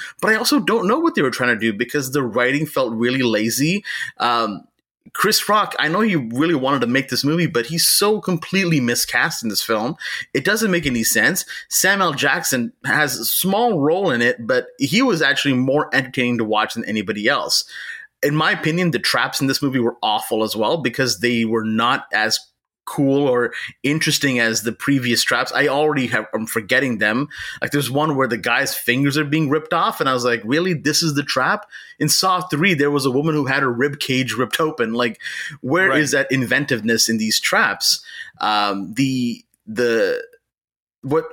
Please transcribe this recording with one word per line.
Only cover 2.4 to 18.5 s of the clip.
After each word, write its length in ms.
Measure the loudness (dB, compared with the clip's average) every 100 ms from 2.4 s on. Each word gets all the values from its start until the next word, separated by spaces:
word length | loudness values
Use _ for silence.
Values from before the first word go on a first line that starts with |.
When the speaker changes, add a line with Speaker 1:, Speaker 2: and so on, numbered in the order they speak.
| 0 0 -2
Speaker 1:
felt 260 | -2 -2
really 280 | 0 0 2
lazy. 600 | 2 2 0 0 0 -2 -4 -8 -10 -2
Um, 460 | 0 0 -2 -6 -14 _ _ _ -14
Chris 340 | -2 0 0 2
Rock, 260 | 2 2 -2
I 100 | -2
know 120 | 2
he 140 | 2 0
really 380 | 0 0 2
wanted 260 | 2 2 0
to 40 | 2
make 220 | 0 -2
this 160 | -2
movie, 220 | 0 0 0
but 180 | 0 -2
he's 200 | -2 0
so 340 | 2 2 2
completely 600 | 0 -4 -2 0 2 2
miscast 640 | 2 0 0 0 -2 -2
in 60 | -4
this 120 | -4
film. 360 | -2 -2 -2 -6 -8 -10 -6
It 120 | -2
doesn't 260 | 0 0 0
make 160 | 0 0
any 160 | 0
sense. 420 | 0 2 2 0 -6 -12 -4
Sam 320 | 0 2 2
L 140 | 0
Jackson 580 | 0 0 0 0 -2 -4 -6
has 340 | -2 0 0 -2
a 60 |
small 560 | -4 -2 0 2 2 2
role 300 | 2 2 2
in 120 | 2
it, 240 | 2 0 0
but 220 | 0 0 -4
he 240 | 0 2
was 180 | 2 2
actually 340 | 2 2 2
more 360 | 2 2 2 2
entertaining 460 | 0 0 -2 0 0
to 60 |
watch 300 | 0 0 0
than 100 | -4
anybody 420 | -4 -4 -4 -2 0
else. 360 | 0 0 -2 -4 -12 -14 -16 -18 _
In 140 | 0 2
my 160 | 0